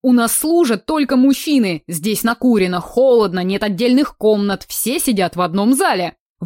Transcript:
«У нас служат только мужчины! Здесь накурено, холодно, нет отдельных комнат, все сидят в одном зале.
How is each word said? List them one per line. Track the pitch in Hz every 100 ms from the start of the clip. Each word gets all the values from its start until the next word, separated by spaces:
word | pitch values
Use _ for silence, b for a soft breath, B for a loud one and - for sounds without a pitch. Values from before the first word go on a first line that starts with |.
«У | 254
нас | 240 226 -
служат | 311 339 285 208
только | - 311 277 254
мужчины! | 269 269 320 277 202 165 -
Здесь | 170 190 202
накурено, | 233 240 254 220 185 180
холодно, | - - 269 240 202 180
нет | 180 196
отдельных | 214 180 240 254 302 -
комнат, | 214 214 202 190 -
все | - 220 302
сидят | 277 196 175 175
в |
одном | 180 190 208
зале. | 262 381 202 175 - _ -